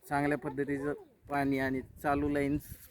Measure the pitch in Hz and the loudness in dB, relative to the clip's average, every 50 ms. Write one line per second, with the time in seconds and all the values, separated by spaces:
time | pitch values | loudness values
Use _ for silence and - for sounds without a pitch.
0 | - - 147 143 143 143 147 143 - 156 131 143 139 135 143 135 139 147 143 - | -6 0 0 2 4 4 2 0 -2 -4 -2 -2 -2 -2 -2 -2 -2 -2 -4 -4
1 | - - - _ - - 143 143 139 139 139 131 135 131 131 131 120 - - - | -8 -20 -20 _ -8 -2 0 2 2 2 2 2 2 0 0 -2 -4 -8 -12 -2
2 | - 147 143 143 147 143 143 143 143 139 147 143 - - - - - - | 0 2 2 2 2 0 2 2 2 2 0 -2 -2 -6 -16 -16 -16 -20